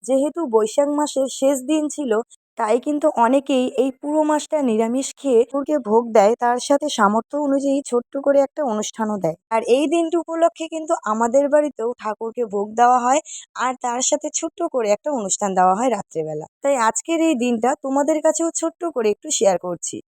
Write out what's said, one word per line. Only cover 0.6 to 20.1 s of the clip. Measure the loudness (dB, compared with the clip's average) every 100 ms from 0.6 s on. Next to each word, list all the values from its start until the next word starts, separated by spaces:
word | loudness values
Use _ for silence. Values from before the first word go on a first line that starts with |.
| 0 -2 -2
মাসের | -2 -4 -2 -4 0
শেষ | 0 0 -2
দিন | -2 -2
ছিল, | -6 -2 -2 -2 _ _ -6
তাই | 0 0
কিন্তু | 0 0 0 2
অনেকেই | 2 2 2 0 0 0
এই | -2
পুরো | -2 -4 0
মাসটা | 2 0 -2 -2
নিরামিষ | 0 0 0 -2 -6 -6
খেয়ে | 2 2
ঠাকুরকে | 2 -2 -2 -2
ভোগ | 2 2 4
দেয়, | 4 6 4
তার | 0 0
সাথে | 2 0 0
সামর্থ্য | 2 2 2 -2 -4
অনুযায়ী | 0 0 2 -2 0
ছোট্ট | -4 -2 -4 2
করে | 2
একটা | 2 -2
অনুষ্ঠানও | -4 -2 -4 -4 -4 -2
দেয়। | -2 -4 _
আর | -4 2
এই | 2 2
দিনটি | 0 0 -2
উপলক্ষে | -4 0 0 0 -10
কিন্তু | -8 -4 -4 -2
আমাদের | 0 2 4 4
বাড়িতেও | 2 2 -2 -6 -4
ঠাকুরকে | -8 -6 -8 -6 -6
ভোগ | -4 -4 2
দেওয়া | 4 4
হয়, | 2 0 -2 -20 -16 -6
আর | -6 -4
তার | -6 -4
সাথে | -2 -2 -4
ছোট্ট | -6 -8 -6 -4
করে | -2 0
একটা | -2 -2
অনুষ্ঠান | -4 -4 -4 -2 4
দেওয়া | 4 4
হয় | 0
রাত্রেবেলা। | -2 -4 -8 -6 -8 -10 _
তাই | -2 2 0
আজকের | 0 -2 0
এই | 2 2
দিনটা | 0 0 0 -2
তোমাদের | -2 0 0 2
কাছেও | 0 0 -2 -2
ছোট্ট | -6 -4 -6
করে | -2 0
একটু | -2 -4
শেয়ার | 0 2 0
করছি। | -4 -8 -10 -12 -14